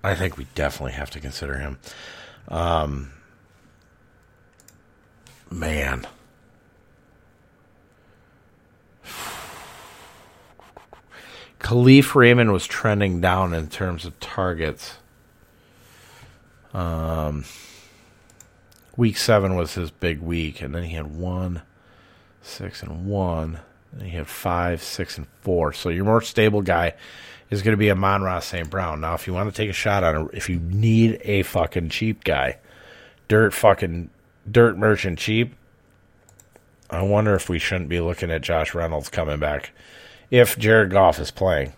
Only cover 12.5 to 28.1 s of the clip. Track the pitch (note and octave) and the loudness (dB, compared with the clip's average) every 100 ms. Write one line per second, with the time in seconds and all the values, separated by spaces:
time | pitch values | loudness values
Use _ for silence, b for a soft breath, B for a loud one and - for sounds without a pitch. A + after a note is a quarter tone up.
12.5 | F#2+ - - A2+ G#2 G2 F2+ F2+ F#2 F#2 | 2 -2 -4 -2 0 0 0 0 2 0
13.5 | E2 D#2 - F#2+ E2+ E2+ - - - F#2 | -2 -6 -6 -6 -6 -12 -16 -12 -4 -4
14.5 | E2+ D#2+ - - - _ _ _ _ _ | -2 -6 -6 -14 -20 _ _ _ _ _
15.5 | b b b b b b b b b b | b b b b b b b b b b
16.5 | b _ - F2 D#2+ D#2+ D#2+ D2+ D2 C2+ | b _ -8 -6 -4 -4 -4 -4 -6 -10
17.5 | B B B B B B B B B - | B B B B B B B B B -20
18.5 | _ _ _ _ - A#2+ G#2 - G#2+ G2 | _ _ _ _ 0 0 0 4 4 4
19.5 | F#2 E2 - E2 - F2 D#2 E2 E2+ D#2+ | -2 -4 -6 -8 -4 -4 -4 -4 -4 -4
20.5 | C#2 C2+ D#2+ E2+ D#2+ D2 D2+ F2+ F2+ F#2 | -8 -10 -8 -8 -8 -10 -8 -6 -4 -4
21.5 | E2+ - b b b b b b b - | -6 -12 b b b b b b b -20
22.5 | - F#2 - - D#2+ F#2+ G2+ F#2 E2 D#2+ | -14 -14 -14 -14 -10 -4 -2 -2 -2 -6
23.5 | D#2+ - _ _ C3+ F#2 E2+ D2 - F#2+ | -8 -16 _ _ -16 -12 -10 -10 -8 -4
24.5 | F2 F2 E2+ - - F2+ - D2+ _ - | -2 -2 -4 -6 -10 -10 -10 -16 _ -2
25.5 | F2 D#2 - F2+ E2+ G2+ A2+ A2+ - A2 | 0 0 -2 -6 -2 2 2 2 2 2
26.5 | G#2 F#2+ E2+ E2+ - B B B B B | 2 0 0 0 -4 B B B B B
27.5 | G#2 G2+ G#2 G#2 F#2+ G2 | -2 0 4 4 4 2